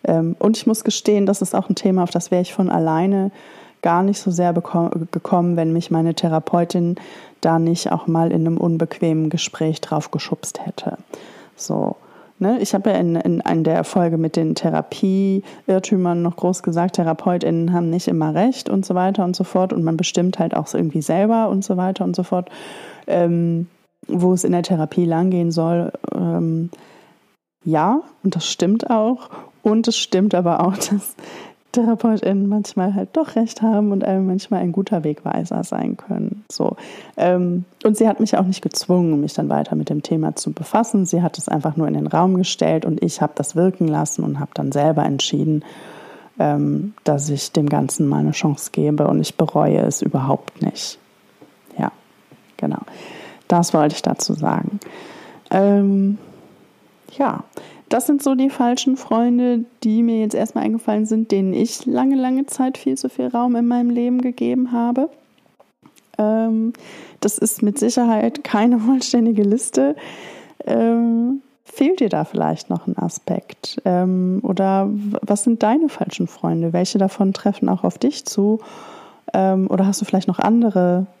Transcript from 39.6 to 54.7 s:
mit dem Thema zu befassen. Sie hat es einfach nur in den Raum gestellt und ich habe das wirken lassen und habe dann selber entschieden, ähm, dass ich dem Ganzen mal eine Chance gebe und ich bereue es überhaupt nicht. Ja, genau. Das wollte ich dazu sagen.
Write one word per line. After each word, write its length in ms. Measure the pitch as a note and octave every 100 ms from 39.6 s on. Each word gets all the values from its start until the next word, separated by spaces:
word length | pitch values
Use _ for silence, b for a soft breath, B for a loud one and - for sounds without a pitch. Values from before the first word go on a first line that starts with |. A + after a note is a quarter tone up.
| D3+ D#3
mit 140 | D3+
dem 120 | D3+
Thema 340 | - D#3+ D#3 -
zu 160 | -
befassen. 520 | D3+ D#3+ G#3+ A#3 G3+ F#3
Sie 160 | F3
hat 160 | F3+ -
es 120 | -
einfach 260 | D3 D3+ D#3
nur 120 | D#3
in 60 |
den 140 | D3+ D3
Raum 300 | D#3 F#3 F#3
gestellt 480 | F#3 - D#3+ D#3+ D#3+
und 180 | D#3+
ich 180 | F3 -
habe 120 | D3+ -
das 200 | D3+ D#3+
wirken 320 | F#3 F#3 D#3+
lassen 360 | D3+ D3+ -
und 160 | - C#3+
habe 120 | C#3+
dann 180 | - C#3+
selber 320 | C#3+ D3 D3+
entschieden, 640 | - C#3 - C#3+ D#3 D3+ B B B B B B B -
ähm, 540 | D#3 D3 C#3+ D3 F#3+ -
dass 260 | - D3 D3
ich 220 | C#3 -
dem 160 | E3 D3
Ganzen 400 | D3 C3+ - C#3+
mal 120 | C#3
eine 120 | D3+
Chance 380 | D#3 D#3 C#3+ -
gebe 360 | - D3+ D3+ D3
und 120 | D#3
ich 160 | D#3 -
bereue 440 | D#3+ D3 D#3 D3+
es 220 | - -
überhaupt 600 | - - C3+ C#3 - -
nicht. 360 | D#3 - - - _ _ _ _ - _ _ -
Ja, 140 | - - _ _ _ - _ -
genau. 240 | - - - B B B B B _
Das 260 | F3 F3
wollte 220 | D#3+ D3+ D#3
ich 60 |
dazu 320 | - - -
sagen. 460 | D#3 - - -